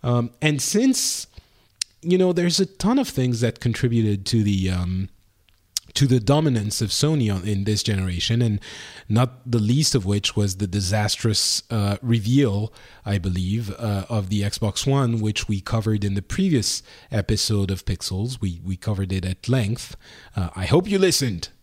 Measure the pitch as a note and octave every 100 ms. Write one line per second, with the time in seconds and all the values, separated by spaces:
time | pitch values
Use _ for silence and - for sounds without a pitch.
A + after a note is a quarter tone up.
0 | B2+ A#2+ A#2 _ D#3 D3 - G3+ C4+ B3
1 | - - - - _ _ _ _ - _
2 | E3 F#3 F#3 F3 F3 E3+ F#3+ - G3 C4
3 | A#3+ - B2+ A#2 A#2 - B2 A2+ B2 A#2
4 | G#2+ G2 F#2+ A#2 G#2 G2 F#2 F2+ F2+ F#2
5 | F#2 - _ _ _ _ _ - - -
6 | C#3 B2 G2+ C#3+ D#3 A#2 G#2 - G#2+ -
7 | D3 D#3 A2 F#2+ G2+ G2+ G2 G#2 - G2+
8 | F#2 F2 - A#2 A#2+ G2+ - - - -
9 | - G#2+ B2+ - B2+ A#2 G#2 C3+ D#3 B2
10 | F#2+ G2+ - - G2+ F#2 G2+ G2+ F#2 G#2+
11 | G#2 - A#2 G#2 - - _ A2 G2+ G2+
12 | B2 A#2 G#2 C3+ C3 G2+ G#2+ - - -
13 | G#2+ G2+ F2+ F2+ F#2 A2 G#2 - A2+ G2
14 | F#2+ A2+ F#2 G#2 G2+ - G#2+ - C#3 C#3
15 | B2 A2+ G#2+ G#2 - G2+ - A2+ G#2+ G#2
16 | G2+ G2 - - F#3+ C#3 - - - -
17 | - G#2+ - G#2+ - G#2+ F#2+ F#2+ - F2+
18 | - F#2+ A#2 B2 G2 E2+ E2+ F#2+ - G2
19 | F#2+ F#2+ F#2 F2+ - B2+ G2+ A#2 - -
20 | - - - - F2+ - F#2 D#3+ G3 G3
21 | F#3+ - C3 E2+ - -